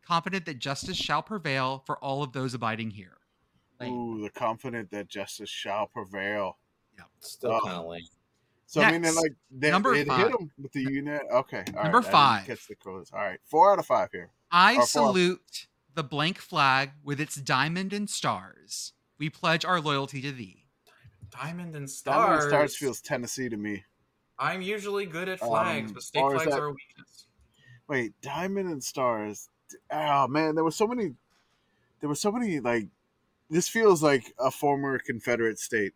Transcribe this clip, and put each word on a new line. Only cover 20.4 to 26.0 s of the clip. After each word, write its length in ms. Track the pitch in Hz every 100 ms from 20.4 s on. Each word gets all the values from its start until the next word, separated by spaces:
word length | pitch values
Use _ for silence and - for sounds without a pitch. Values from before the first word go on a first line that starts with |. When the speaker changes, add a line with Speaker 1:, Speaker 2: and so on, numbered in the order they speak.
| 101 - _ _ _ _ - _ -
Speaker 4:
Diamond 440 | - 143 175 175
and 0 |
Speaker 2:
Diamond 20 | 156
and 60 | 139
Speaker 4:
stars. 540 | - - 139 220 160 147
Speaker 2:
stars 280 | 147 147 -
feels 240 | 139 110
Tennessee 480 | - 139 120 - 127
to 80 | 110
me. 280 | 104 101 - _ _ _ _ -
Speaker 4:
I'm 220 | 139 180
usually 440 | 185 214 202 202 196
good 220 | 160 185
at 80 | 185
flags, 500 | 120 113 - 110 110
Speaker 2:
Um, 40 |
Speaker 4:
but 80 | 98